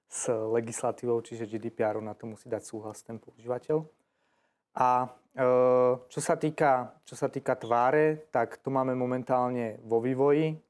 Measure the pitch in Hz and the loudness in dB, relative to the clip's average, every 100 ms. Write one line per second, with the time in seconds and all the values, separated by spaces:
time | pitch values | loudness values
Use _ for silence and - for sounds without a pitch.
0 | _ - - 110 110 117 117 - 120 110 | _ -8 -4 -2 0 -2 -2 -4 -4 -4
1 | 123 117 113 117 107 110 113 - 107 107 | -2 -2 -4 -10 -8 -8 -8 -2 -2 -2
2 | 107 107 117 107 127 107 - 110 110 107 | -8 -12 -14 -16 -10 -10 -8 -12 -12 -14
3 | - 113 - - 120 123 - 156 160 _ | -14 -16 -16 -16 -8 -8 -2 -2 -4 _
4 | _ _ _ _ _ _ _ - 127 127 | _ _ _ _ _ _ _ 0 2 2
5 | 127 - _ - 127 127 127 127 123 123 | 0 -10 _ 0 4 6 6 6 4 2
6 | - - - 165 156 151 151 127 123 - | -4 -6 -2 0 -2 2 2 2 -2 -14
7 | - - 139 135 135 127 113 117 123 151 | -20 -6 -4 -4 -2 -2 2 2 4 4
8 | 156 156 - 123 117 - 135 135 131 127 | 2 0 -4 -2 -2 -4 -4 -2 0 0
9 | 127 127 120 127 123 123 113 107 110 113 | -2 -2 0 0 0 -2 -6 -8 -2 0
10 | 123 131 143 147 156 156 | 0 2 4 4 2 -4